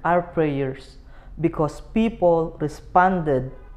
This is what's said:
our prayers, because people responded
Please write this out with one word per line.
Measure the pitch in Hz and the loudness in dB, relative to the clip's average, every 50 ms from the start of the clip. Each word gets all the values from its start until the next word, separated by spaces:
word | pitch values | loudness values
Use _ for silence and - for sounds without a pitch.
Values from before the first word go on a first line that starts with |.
| - | 0
our | 160 175 180 | 2 2 2
prayers, | 175 175 - 165 156 147 139 139 139 131 131 - - - - - - - - - - - - - | 0 -2 -2 0 0 0 0 -2 -2 -4 -6 -10 -14 -20 -20 -20 -20 -20 -20 -20 -18 -16 -8 -2
because | 160 165 - - 151 147 - - - - | -2 -2 0 0 -2 -2 -2 -8 -10 -4
people | - 220 226 220 226 - 180 175 170 165 165 165 - - | 0 0 0 0 0 2 4 4 4 4 0 -2 -4 -4
responded | 156 143 - - - - - 180 180 190 190 180 156 151 135 127 127 135 - - - - - | -6 -6 -6 -8 -6 2 4 4 6 6 4 2 0 2 0 0 0 -4 -10 -14 -18 -18 -18